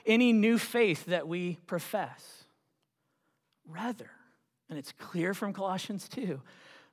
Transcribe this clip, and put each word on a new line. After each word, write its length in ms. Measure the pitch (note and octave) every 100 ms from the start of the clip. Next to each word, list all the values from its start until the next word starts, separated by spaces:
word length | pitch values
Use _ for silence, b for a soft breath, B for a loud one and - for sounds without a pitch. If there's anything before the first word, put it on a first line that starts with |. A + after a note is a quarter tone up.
| -
any 260 | A3+ B3
new 240 | A3+ G#3+ A#3
faith 500 | - A#3+ A3 D#3+ -
that 200 | F3 D3+
we 320 | F3 F3 E3+ -
profess. 800 | F3+ - G#3 D3+ C3 - - - _ _ _ _ _ _ _ _ _ _ _ -
Rather, 440 | D#3+ A#3 A3+ A#2 - _ _ _ _ -
and 80 | D3+
it's 140 | -
clear 420 | - - F3+ E3+
from 180 | G3 G#3
Colossians 560 | G3 F#3+ F#3 - G3+ -
two, 320 | - G#3+ C#3 B B B B B